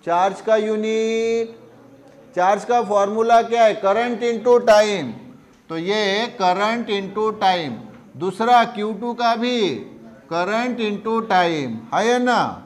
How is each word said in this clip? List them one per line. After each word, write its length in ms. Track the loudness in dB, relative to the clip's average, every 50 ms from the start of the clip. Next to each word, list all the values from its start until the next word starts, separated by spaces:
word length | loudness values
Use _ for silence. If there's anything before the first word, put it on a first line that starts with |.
| _
चार्ज 360 | 0 0 2 2 0 0 -2
का 140 | -2 0 2
यूनिट, 1000 | 2 2 0 -2 -2 -2 -2 0 0 0 0 0 0 0 0 0 -2 -2 -4 -8 -20 -20 -20 -20 -20 -20 -20 -20 -20 -20 -20 -20 -20 -20 -12 -4
चार्ज 300 | 0 2 2 2 0 0
का 160 | 0 0 0 0
फॉर्मूला 580 | 0 0 0 0 0 0 -2 2 4 4 4 4
क्या 200 | 2 2 4 4
है? 100 | 4 4
करंट 480 | 2 0 0 2 2 0 -2 -2 -2 -2
into 360 | -2 -2 0 2 4 4 4 6 6
time। 440 | 6 6 6 4 0 -4 -4 -6 -10 -12 -16 -20 -20 -20 -20 _ -20 _ _ _
तो 80 | -8 -6
ये 500 | -4 -2 -2 0 0 0 0 -2 -2 -4 -4 -2
करंट 480 | 0 0 2 2 0 -2 -2 -4 -4 -4
into 400 | -4 -4 -4 -6 -4 -2 -2 -2 -2 0
time। 320 | 2 2 2 2 -2 -6 -8 -10 -14 -18 -20 -20 -20 -20 -12 -6
दूसरा 460 | -6 -6 -4 -2 0 4 4 4 4
क्यू 260 | 2 -2 -6 -6 -6 -6
टू 200 | -6 -6 -8 -6
का 220 | -2 0 0 0
भी 340 | 0 -2 -2 0 0 0 -2 -2 -6 -10 -14 -18 -20 -20 -20 -20 -20 -14 -8
करंट 480 | -4 -4 -2 -2 -2 -4 -4 -4 -4 -4
into 400 | -4 -4 -6 -6 -6 -4 -4 -4 -2 0
time, 480 | 2 2 2 2 0 -2 -4 -6 -8 -10 -10 -4 -2
है 260 | 0 0 2 0 0 2
ना? 180 | 2 2 2 0 -2 -4 -10 -16